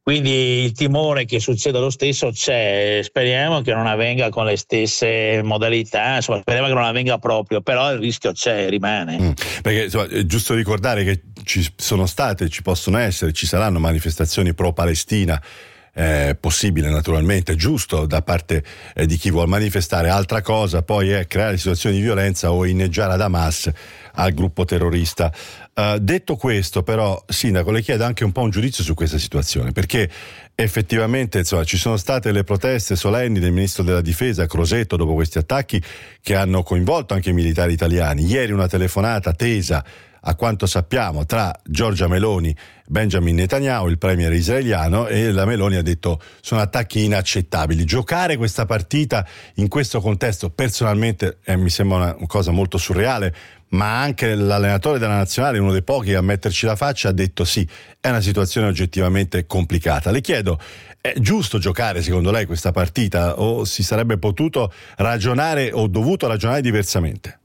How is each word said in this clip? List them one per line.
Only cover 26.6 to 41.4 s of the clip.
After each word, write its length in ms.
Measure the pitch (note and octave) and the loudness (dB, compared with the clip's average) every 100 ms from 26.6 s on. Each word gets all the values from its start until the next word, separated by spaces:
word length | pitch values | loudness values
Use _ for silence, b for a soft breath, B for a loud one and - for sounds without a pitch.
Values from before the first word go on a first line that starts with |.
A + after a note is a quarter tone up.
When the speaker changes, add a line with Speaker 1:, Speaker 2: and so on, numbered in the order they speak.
| F2+ G2 | 0 -2
Speaker 2:
però, 400 | F2 A2 G#2+ F#2+ - | 0 0 0 -2 -6
sindaco, 460 | G2 B2 F#2 E2+ | -2 0 2 2
le 100 | A2 | 0
chiedo 220 | A2 A#2 | 0 0
anche 220 | A#2+ A2+ G#2+ | 0 0 -2
un 80 | |
po' 80 | A2 | 0
un 80 | A#2 | 0
giudizio 340 | F#2+ B2+ - | 0 -2 -2
su 100 | D#2+ | -4
questa 240 | E2 E2 D2+ | 0 0 -2
situazione, 540 | - C#2+ C#2 - B1 | -2 -2 -2 -2 -2
perché 380 | C#2+ F2 B2+ E2 B B B B | -2 -2 0 -2 B B B B
effettivamente, 840 | - A2 A2+ F#2+ A2 A2 C3 A#2 F#2+ | -4 -2 -2 0 0 2 0 0 -2
insomma, 240 | F2 F2+ | 0 0
ci 140 | D#2+ F#2 | 0 0
sono 180 | A#2 G#2+ | 0 0
state 380 | - C3 A2+ | 0 0 0
le 100 | G2+ | 0
proteste 540 | G2 G2 C3 B2+ - F#2 | 0 0 0 0 0 0
solenni 420 | G2+ A#2 B2 G2+ | 2 0 0 2
del 120 | F2 | 2
ministro 300 | F2 F#2+ - | 2 0 0
della 180 | F2+ F2+ | 0 2
difesa 460 | E2 E2 B2+ F#2+ D#2+ | 0 0 0 0 0
Crosetto 500 | E2 E2 A2 D#2 F2 | 0 2 0 0 0
dopo 160 | D#2+ | 0
questi 240 | D#2+ E2 D#2+ | 0 0 -2
attacchi 440 | D2+ C3+ C3 G2+ B B B B | 0 -2 0 -4 B B B B
che 140 | - G2 | -2 0
hanno 260 | F#2+ F#2 | 2 0
coinvolto 500 | E2+ F2+ F2+ E3 A#2 | 2 2 2 0 0
anche 160 | G2 F#2 | -2 0
i 40 | |
militari 380 | F2 E2 D#2+ F2 | 2 2 2 2
italiani. 540 | D#2+ E2+ F2 D#2+ C#2+ E2 | 2 2 2 2 2 2
Ieri 260 | C3 A#2 | 2 0
una 160 | G2+ F2+ | 0 0
telefonata 640 | F#2 F2+ G2+ A2 A2 F#2 | 2 0 0 0 0 -2
tesa, 520 | E2 A#2+ A2 E2 D#2+ - B B B - | 0 0 0 0 -2 -4 B B B -4
a 80 | E2 | 0
quanto 300 | A#2 G2+ G2 | 0 0 0
sappiamo, 600 | F2+ E2 B2+ G2+ D2+ D#2 | 0 0 0 0 -2 -2
tra 280 | A#2 | -2